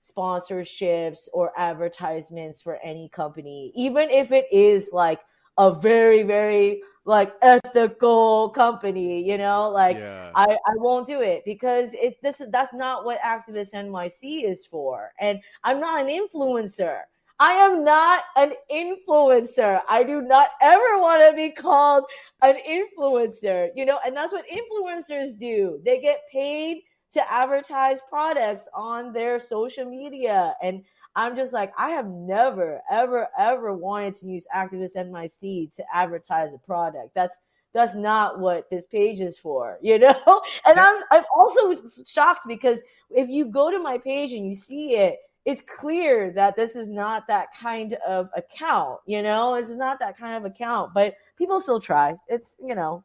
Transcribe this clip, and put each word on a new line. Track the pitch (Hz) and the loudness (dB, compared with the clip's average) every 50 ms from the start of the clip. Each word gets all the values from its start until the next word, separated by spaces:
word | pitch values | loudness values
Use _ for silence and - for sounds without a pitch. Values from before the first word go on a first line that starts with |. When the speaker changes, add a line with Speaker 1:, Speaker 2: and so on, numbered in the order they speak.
| _ | _
Speaker 1:
sponsorships | - _ - 185 185 180 180 180 - 196 180 175 170 - - 202 175 170 170 165 165 160 160 - - - | -14 _ -6 -4 -4 -4 -4 -6 -8 -10 -10 -10 -12 -10 -6 -2 -2 -2 -2 -2 -6 -8 -12 -18 -8 -4
or | 175 175 165 - - | -4 -4 -4 -4 -4
advertisements | 175 170 170 156 170 170 170 - 180 160 160 160 151 - 170 165 160 156 151 - - | -6 -6 -4 -6 -8 -8 -8 -8 -8 -8 -8 -8 -10 -12 -14 -14 -14 -14 -16 -14 -12
for | 170 160 | -12 -12
any | - - 165 156 160 165 156 | -12 -12 -14 -14 -14 -14 -18
company, | - - 160 151 151 160 143 143 143 143 139 127 _ | -10 -8 -8 -8 -8 -14 -16 -16 -16 -14 -16 -14 _
even | 233 247 269 247 294 311 302 | -6 -4 -2 0 0 0 4
if | 254 269 277 233 262 | 2 2 2 4 2
it | 269 262 - 190 | 2 2 4 4
is, | 196 208 208 208 196 196 - - | 6 6 6 6 4 0 -4 -2
like, | 180 175 165 160 160 _ _ _ _ _ _ _ - | 0 0 0 0 -4 _ _ _ _ _ _ _ 4
a | 196 190 180 | 4 4 4
very, | 156 160 220 233 226 226 226 220 220 214 | 4 2 4 4 6 6 8 6 6 4
very, | 196 208 208 214 208 208 208 202 202 208 202 - - _ _ _ | 2 0 0 0 2 2 2 2 2 0 -4 -12 -18 _ _ _
like, | 196 214 208 196 196 - - - | 2 4 4 4 2 0 4 8
ethical | 254 247 240 - - - 240 233 214 226 _ - 240 233 226 226 226 220 214 220 214 | 8 8 8 6 2 2 2 2 2 0 _ 4 4 6 6 6 6 4 2 2 0
company, | 220 277 247 233 233 - - 202 185 185 180 175 175 175 175 190 | 2 2 2 2 2 -2 -6 -6 -4 -4 -4 -4 -4 -4 -2 -2
you | 202 | -2
know, | 202 202 202 202 202 214 214 | -2 0 0 0 0 0 0
like, | 202 196 190 180 185 214 | 2 2 2 2 2 0
Speaker 2:
Yeah. | 208 202 - 95 - 87 - | -6 -12 -12 -14 -14 -4 2
Speaker 1:
I, | 185 196 208 214 | 2 2 4 2
I | 208 - 196 220 | 0 0 -2 -2
won't | 220 233 240 247 254 247 | 0 0 0 0 0 -4
do | 254 294 277 | -6 -4 -4
it | 240 196 175 - - | -2 -2 -2 -4 -6
because | 202 208 202 - 254 247 247 247 233 240 | -10 -10 -6 -4 -2 0 -2 -2 -4 -4
it, | - 226 247 226 _ - | -4 -4 -4 -4 _ -6
this, | 277 277 - 285 220 | -6 -6 -6 -12 -4
that's | 202 247 269 254 240 | -2 -2 -2 -2 -6
not | 247 262 262 262 220 196 | -8 -6 -6 -6 -6 -6
what | 240 240 - | -6 -6 -4
Activist | - 233 226 220 208 - 214 208 202 202 - | -4 -4 -4 -6 -8 -12 -10 -10 -10 -10 -10
N | 202 202 202 | -12 -12 -10
Y | 196 185 175 175 | -10 -10 -10 -10
C | 175 - - 269 302 320 262 | -12 -14 -14 -12 -10 -6 -4
is | 208 185 175 - | -4 -6 -6 -12
for. | - - 160 143 135 127 110 104 104 _ - | -14 -12 -8 -6 -6 -8 -8 -12 -16 _ -6
And | 202 208 208 196 _ _ _ _ - | -4 -4 -4 -6 _ _ _ _ -4
I'm | 233 262 277 | -2 -2 -2
not | 311 330 330 302 | -4 -4 -4 -4
an | 269 269 | -4 -4
influencer. | 294 349 415 392 - 311 277 262 254 233 220 196 - - 190 165 143 101 80 _ _ _ _ _ _ _ | -4 -4 -6 -8 -6 -4 -4 -2 -2 -4 -4 -6 -6 -6 -4 -4 -6 -8 -12 _ _ _ _ _ _ _
I | 285 320 359 | 4 4 6
am | 381 392 392 381 339 294 | 6 6 6 6 2 4
not | 294 302 311 320 339 359 349 - - - | 4 6 6 6 6 4 2 0 0 2
an | 262 285 294 285 - - _ | 2 2 2 2 -10 -12 _
influencer. | 294 311 339 349 381 381 _ - 302 302 294 269 254 240 233 240 - - 226 202 196 185 - - | -6 -6 -4 -6 -8 -10 _ 2 4 4 6 6 6 4 4 0 -2 0 0 2 2 0 0 0
I | 214 226 247 | 2 2 2
do | 247 294 294 | 2 0 -6
not | 254 254 262 269 285 - - - 269 | 2 6 6 6 6 6 4 4 6
ever | 285 339 392 480 480 427 392 | 8 8 8 6 4 2 4
wanna | 359 330 330 320 311 311 311 | 4 4 6 8 8 8 8
be | 302 311 311 | 4 -4 -6
called | 311 - - 339 294 285 285 294 285 285 277 277 - - - _ _ _ 262 | -6 -8 0 4 4 6 6 6 4 4 2 0 -14 -20 -20 _ _ _ 4
an | 269 269 269 - 311 | 4 4 4 -2 -6
influencer, | 320 349 403 415 - 339 285 277 262 240 233 214 196 - - 202 185 180 175 175 175 | -4 -4 -4 -6 -6 -4 -2 0 0 0 -2 -2 -4 -6 -4 -4 -2 -2 -2 -4 -4
you | 254 269 | -4 -2
know, | 262 285 277 - | 0 0 0 -2
and | 254 254 | -6 -6
that's | 285 302 349 392 | -6 -8 -6 -8
what | 359 - | -10 -10
influencers | - 330 415 480 453 427 427 381 359 349 339 311 - 294 285 269 277 226 | -10 -12 -12 -12 -8 -8 -8 -6 -6 -8 -10 -10 -10 -8 -8 -8 -8 -10
do. | 208 226 240 226 208 196 185 160 147 160 | -12 -10 -4 -2 -2 -2 -2 -4 -6 -2
They | 233 254 262 | -2 -2 0
get | 262 294 294 294 - - | 0 -2 -2 -2 -6 -8
paid | - 269 277 285 294 302 311 320 330 320 _ _ _ _ _ _ - | -6 -6 -6 -4 -6 -6 -6 -8 -8 -10 _ _ _ _ _ _ -4
to | 302 - - 214 | -4 -2 -2 0
advertise | 240 254 262 277 277 277 - 302 269 269 269 269 269 - _ | -2 0 0 -2 -4 -4 -6 -4 0 0 0 0 -2 -6 _
products | - 294 302 320 320 285 233 208 202 196 196 - - | -6 -4 -4 -2 -2 -2 -2 -4 -4 -8 -12 -14 -12
on | 180 214 226 233 233 247 247 220 | -12 -10 -8 -10 -10 -10 -10 -8
their | 233 226 240 240 240 | -6 -4 -4 -4 -6
social | 240 - 233 214 220 254 247 269 254 | -6 -8 -6 -6 -6 -6 -6 -10 -12
media. | 247 247 262 277 294 269 269 254 226 208 190 180 160 - - 175 | -12 -12 -14 -14 -14 -10 -6 -4 0 0 0 0 0 -4 -6 -6
And | 185 185 190 190 _ _ _ _ _ _ | -8 -8 -8 -14 _ _ _ _ _ _
I'm | - 220 240 247 | -4 -4 -4 -4
just | 247 262 247 247 | -6 -6 -4 -4
like, | 226 202 190 - | -6 -6 -6 -4
I | - 226 294 | -6 -4 -4
have | 339 302 240 | -4 -6 -6
never, | 202 180 175 175 180 190 214 240 262 233 190 175 160 151 - - - | -8 -10 -12 -8 -4 0 2 2 2 2 -2 -4 -4 -4 -10 -8 -4
ever, | 190 220 247 254 247 240 220 - - | -2 -2 0 0 -2 -4 -4 -6 -2
ever | - 196 226 262 247 233 214 196 | -2 0 0 0 -2 -4 -8 -8
wanted | 180 170 190 202 208 202 196 190 | -8 -6 -8 -6 -6 -6 -8 -10
to | - - | -12 -14
use | 185 185 180 170 - - | -12 -12 -12 -12 -8 -6
Activist | 185 190 185 196 185 185 180 185 | -6 -6 -6 -8 -10 -10 -8 -8
N | 190 180 180 | -10 -10 -10
Y | 180 170 165 | -12 -14 -14
C | 160 - - - 196 196 180 160 151 - | -14 -14 -14 -12 -10 -8 -8 -10 -10 -12
to | - 185 - - | -16 -14 -6 -2
advertise | 175 180 170 170 165 _ _ 170 165 160 151 143 | -2 -2 -2 -4 -12 _ _ -4 -4 -4 -4 -8
a | 131 | -16
product. | _ - 185 170 170 165 151 143 117 113 _ | _ -8 -6 -4 -4 -4 -6 -10 -16 -8 _
That's, | - - 180 - - _ _ _ _ _ _ _ | -4 -4 -4 -4 -14 _ _ _ _ _ _ _
that's | 226 240 226 190 | 0 0 0 0
not | 208 208 208 214 220 208 196 - 190 | -6 -2 0 0 0 0 0 -2 -2
what | 185 185 175 170 - _ | -2 -2 -2 -2 -4 _
this | 185 180 175 | -10 -10 -10
page | _ - 214 202 220 220 190 | _ -2 0 0 0 0 -4
is | 190 175 165 - | -8 -8 -8 -12
for, | _ 160 143 131 120 117 92 87 | _ -6 -6 -6 -6 -6 -10 -8
you | - 208 226 214 | 0 2 4 8
know? | 240 269 269 262 - | 8 6 6 6 6
<laughs> | 330 381 427 - - - - - | 6 6 6 4 -6 -12 0 2
And | - 320 | 2 4
Speaker 2:
That | 359 370 392 415 415 370 - | 8 6 6 6 4 0 4
Speaker 1:
I'm, | 294 330 | 4 4
I'm | 320 - - | 4 4 2
also | 311 - 480 - 494 440 381 349 247 220 240 _ - 254 | 2 2 4 4 2 2 2 0 -4 -8 -20 _ -20 -20
shocked | - - 302 294 330 349 349 - | -8 -2 2 2 2 2 0 -6
because | 233 233 220 - 247 233 233 - _ _ _ _ _ | -12 -12 -2 -2 -2 -2 -2 -6 _ _ _ _ _
if | - 247 269 247 | 0 0 0 0
you | 262 294 302 | -2 -4 -4
go | 233 208 277 285 320 | -2 0 0 0 2
to | 381 392 | 0 -4
my | 339 294 254 | -4 -4 -6
page | 247 247 269 269 277 285 269 247 | -6 -6 -6 -6 -4 -6 -6 -8
and | 220 196 | -10 -8
you | 190 196 | -8 -10
see | 196 - - 269 294 302 294 247 | -10 -12 -12 -12 -12 -4 -2 0
it, | 214 196 175 147 - _ _ _ _ _ | 2 2 0 0 -4 _ _ _ _ _
it's | - 277 - - | -6 -6 -6 -10
clear | - - - - 294 320 349 349 302 262 220 202 185 175 | -20 -20 -12 -8 -6 -4 -2 2 2 2 2 2 -2 0
that | 190 196 202 196 | 0 0 2 2
this | 220 226 226 226 | 0 -4 -4 -4
is | 247 226 208 | -12 -12 -10
not | 208 202 202 214 220 220 214 - | -8 -6 -6 -6 -6 -8 -4 -2
that | 208 196 180 - - - | -2 -2 -2 -6 -14 -12
kind | 220 233 226 226 220 214 226 - - | -10 -10 -8 -8 -8 -10 -10 -8 -6
of | 165 190 185 185 190 - | -4 -4 -4 -4 -6 -8
account, | 170 175 _ - - 311 330 285 202 160 131 123 - _ | -12 -12 _ -16 -10 -4 0 0 0 0 -2 -8 -12 _
you | - 208 208 208 | -8 -6 -4 -2
know? | 214 214 220 233 247 247 | -2 -2 0 0 0 -2
This | 240 240 226 | -4 -6 -8
is | 233 240 | -8 -6
not | 262 262 277 269 | -4 -6 -4 -6
that | 240 202 190 _ | -8 -10 -10 _
kind | 233 233 226 | -14 -12 -12
of | 226 214 | -10 -10
account, | 196 196 _ 240 233 240 214 175 - 170 | -12 -12 _ -8 -6 -4 -4 -4 -4 0
but | 202 202 208 202 _ _ _ _ | 0 0 0 0 _ _ _ _
people | _ 339 370 381 381 | _ -4 -2 -2 -4
still | 370 - 247 226 | 0 -2 -2 -4
try. | - - 170 147 143 143 160 185 _ - | -2 0 2 2 2 0 -2 -8 _ -8
It's, | 226 240 233 - - - - | -8 -8 -8 -12 -20 -16 -12
you | 262 240 | -10 -6
know | 202 170 156 170 175 196 | -6 -6 -6 -8 -10 _